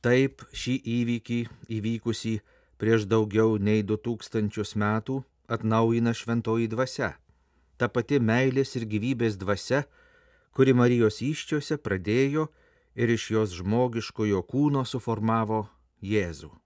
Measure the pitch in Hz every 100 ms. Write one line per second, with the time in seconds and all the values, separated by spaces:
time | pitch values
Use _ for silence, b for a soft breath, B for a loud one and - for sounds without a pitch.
0 | 120 127 135 - - - - 127 113 120
1 | 120 120 - 120 117 - - 110 107 113
2 | 120 107 113 110 b b b _ 107 117
3 | 101 110 107 104 110 107 101 107 104 107
4 | 120 113 - 113 104 110 104 104 104 110
5 | - 135 - _ _ 113 110 110 113 117
6 | 117 117 - 117 110 113 113 113 131 -
7 | 117 - _ _ _ _ _ _ 120 123
8 | 113 143 113 117 131 131 135 123 110 107
9 | 117 123 117 98 95 98 - 135 143 b
10 | b b b b b - 131 123 123 123
11 | 107 - 123 151 - 151 - 151 - 95
12 | 92 117 139 151 156 b b b b -
13 | 117 113 - 110 107 87 92 113 127 113
14 | - - 107 98 90 131 147 139 127 120
15 | - 110 110 113 107 110 107 _ _ _
16 | 98 107 87 76 76 -